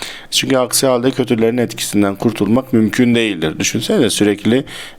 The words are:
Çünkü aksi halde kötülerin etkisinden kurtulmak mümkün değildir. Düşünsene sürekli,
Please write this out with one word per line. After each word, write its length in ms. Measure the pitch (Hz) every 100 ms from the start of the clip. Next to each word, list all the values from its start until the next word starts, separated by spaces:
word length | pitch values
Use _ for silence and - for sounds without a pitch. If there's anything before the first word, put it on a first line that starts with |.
| - - -
Çünkü 260 | - 127 131
aksi 300 | 123 - 135
halde 240 | 123 127
kötülerin 460 | 131 123 117 113 123
etkisinden 580 | 113 - - 104 101 95
kurtulmak 580 | 120 107 101 120 127
mümkün 420 | 117 110 - 123 117
değildir. 440 | 113 90 78 76
Düşünsene 500 | - - - 214 113
sürekli, 560 | - 104 98 107 123 135 - -